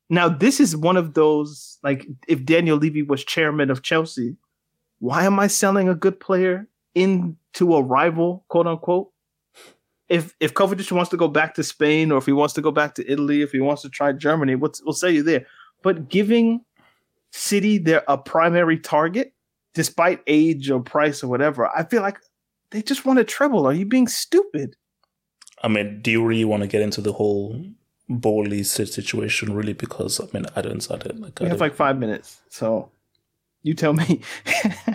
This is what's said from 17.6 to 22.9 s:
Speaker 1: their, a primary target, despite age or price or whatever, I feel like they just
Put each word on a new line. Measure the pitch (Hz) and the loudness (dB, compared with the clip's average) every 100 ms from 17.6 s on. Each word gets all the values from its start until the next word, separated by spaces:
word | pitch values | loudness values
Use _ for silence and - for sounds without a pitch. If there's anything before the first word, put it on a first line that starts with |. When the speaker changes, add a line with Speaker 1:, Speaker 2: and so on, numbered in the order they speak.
| 208 208 | 2 2
Speaker 1:
their, | 160 160 - | 4 2 2
a | 135 | -2
primary | - 165 170 175 165 165 | 0 2 4 4 2 0
target, | - 151 165 214 - _ _ _ _ | 0 0 0 -2 -6 _ _ _ _
despite | 165 - - 175 170 - | -4 -4 0 0 0 2
age | 151 160 147 135 | 4 4 2 -2
or | 127 | -2
price | 123 156 151 139 | -2 0 0 -2
or | 127 | -4
whatever, | 123 147 127 113 160 | 0 0 0 -2 -2
I | |
feel | 165 233 | -2 0
like | 196 202 _ _ _ _ _ | -2 -6 _ _ _ _ _
they | 214 | -8
just | 214 | -4